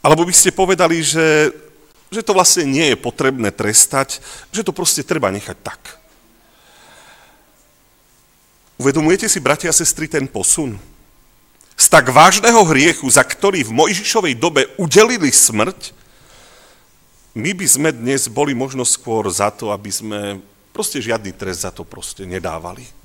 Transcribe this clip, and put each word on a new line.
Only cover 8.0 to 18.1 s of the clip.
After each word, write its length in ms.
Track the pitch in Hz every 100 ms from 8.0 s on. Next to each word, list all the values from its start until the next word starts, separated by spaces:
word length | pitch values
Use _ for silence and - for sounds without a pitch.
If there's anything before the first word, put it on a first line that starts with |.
| _ _ _ _ _ _ _ _
Uvedomujete 480 | 127 147 156 196 220
si, 160 | -
bratia 240 | 127 147 170
a 80 | 160
sestry, 320 | 160 - 156
ten 160 | 151
posun? 560 | 135 107 - - 143 101 - - _ _ _ _ _ _ _ -
Z 160 | -
tak 160 | 160 127
vážneho 560 | 127 170 208 233 233
hriechu, 440 | 180 139 156 - 131
za 80 | 131
ktorý 400 | - - 196 190
v 120 | 113 113
Mojžišovej 580 | 160 190 208 226 185 117
dobe 320 | 160 147 131 -
udelili 480 | 175 170 220 240 151
smrť, 640 | - - 110 117 190 - - _ _ _ - - - - _ _ _ _ _ _ 117
my 160 | 127
by 140 | 190 180
sme 220 | 131 156
dnes 340 | 131 117